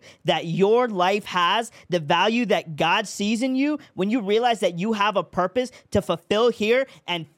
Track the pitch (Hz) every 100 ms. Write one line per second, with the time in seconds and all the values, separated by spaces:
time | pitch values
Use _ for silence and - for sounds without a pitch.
0 | - - 165 165 165 165 196 233 254 190
1 | 180 208 - 185 175 214 233 - - 170
2 | 147 170 208 233 214 180 160 147 165 196
3 | 208 - 208 226 262 262 285 294 - -
4 | 202 247 190 214 240 233 190 170 214 214
5 | 208 196 160 185 185 247 254 - _ 202
6 | - 170 - 208 240 - 208 247 269 -
7 | - 175 147